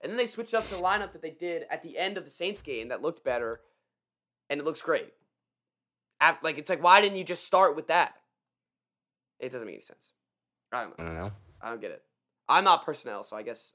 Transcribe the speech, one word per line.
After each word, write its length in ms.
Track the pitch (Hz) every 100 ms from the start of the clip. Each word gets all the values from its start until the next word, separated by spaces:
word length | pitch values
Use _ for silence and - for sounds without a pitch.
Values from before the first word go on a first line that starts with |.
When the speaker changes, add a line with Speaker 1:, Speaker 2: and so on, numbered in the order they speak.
Speaker 1:
and 100 | 151
then 60 | 233
they 80 | 233
switch 280 | 226 226 226
up 60 |
the 200 | - 175
lineup 280 | 180 208 196
that 80 | 160
they 80 | 160
did 360 | 160 175 170 -
at 140 | 160
the 140 | 165 139
end 200 | 190 190
of 80 | 143
the 60 |
Saints 300 | - 180 208
game 240 | - 120 117
that 120 | 113
looked 200 | 147 165
better, 380 | 135 120 113 117 _ _ _ _ _ _ _ _ -
and 100 | 143
it 40 |
looks 180 | 147 151
great. 320 | - 143 - _ _ _ _ _ _ _ _ _ _ -
At, 240 | 156 170
like, 140 | 160 143
it's 120 | 151
like, 120 | 165
why 180 | 175 196
didn't 160 | 202 196
you 60 |
just 200 | 175 175 -
start 300 | 185 185 151
with 120 | 151
that? 280 | 170 151 - _ _ _ _ _ _ _ _ _ _ _ _
It 120 | 127
doesn't 140 | 127 110
make 80 | 57
any 80 |
sense. 300 | - - _ _ _ _ _ _ _
I 100 | 123
don't 160 | 107 -
know. 60 |
Speaker 2:
I 40 | 82
don't 100 | 80
know. 140 | 98 98 - _ 113
Speaker 1:
I 40 |
don't 120 | 117
get 100 | 101
it. 100 | 73 _ _ _ _ -
I'm 160 | 165
not 220 | 196 170 -
personnel, 380 | 147 123 101 -
so 100 | 110
I 60 |
guess 300 | 110 113 -